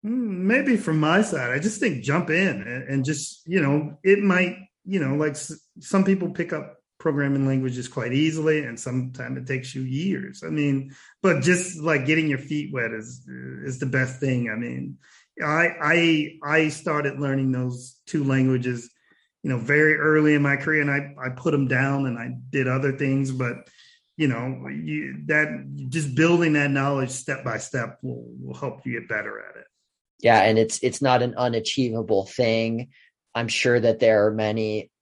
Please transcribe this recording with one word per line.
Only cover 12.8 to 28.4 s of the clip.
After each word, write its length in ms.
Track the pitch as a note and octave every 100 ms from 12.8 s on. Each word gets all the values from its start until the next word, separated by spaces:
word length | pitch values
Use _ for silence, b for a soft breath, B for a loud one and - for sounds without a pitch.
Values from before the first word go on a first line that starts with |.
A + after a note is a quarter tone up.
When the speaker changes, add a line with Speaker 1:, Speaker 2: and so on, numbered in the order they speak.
| A2+
Speaker 1:
is, 360 | A2+ A2 B2+ - B2+ C3 C3
is 140 | C#3+ C3
the 80 | C3+
best 340 | C3 B2+ -
thing. 300 | C#3 B2+ A#2
I 60 | G#2+
mean, 420 | A#2+ B2+ C3+ - b b b -
I, 260 | D3+ D#3 E3+ -
I, 580 | D3+ E3+ E3+ D#3 D3 -
I 260 | D3 D#3+ D#3
started 500 | - - D3 C#3 C3+
learning 320 | C#3+ C3+ C3
those 480 | B2+ B2+ B2 - _ -
two 160 | D#3+
languages, 680 | C#3 C3 C3 B2+ B2+ A#2+ - _ _ _ _ _
you 80 | -
know, 80 | B2+
very 380 | A2+ D3 D#3 D3
early 360 | D3+ D#3 D3+
in 80 | D3
my 140 | C#3+ C#3
career, 260 | D#3+ D3+
and 80 | C#3+
I, 240 | C#3 C#3+ -
I 60 | B2+
put 240 | B2+ E3+
'em 140 | C#3+ C3+
down 400 | C3 C3+ C#3 C3+
and 100 | A#2
I 140 | A#2+ B2 B2+
did 180 | C#3 B2+
other 300 | C3 C#3 C3+
things, 340 | C#3 C3+ C3
but, 380 | B2+ B2 A#2 - b b b _ -
you 100 | D3
know, 400 | A#2 B2+ B2+ C3
you, 560 | C#3 D#3 D3+ C#3+ C3+ D3
that, 220 | D3+ D3+ D#3 C3+ C#3+ C3
just 240 | D#3+ D3
building 400 | B2+ E3 F3 E3
that 160 | D3+ C#3+
knowledge 400 | C#3 C#3 C#3 C3
step 340 | - - C3+
by 140 | B2 A2
step 400 | - C3 A2+ -
will, 220 | C3 A#2+ A#2+
will 140 | B2+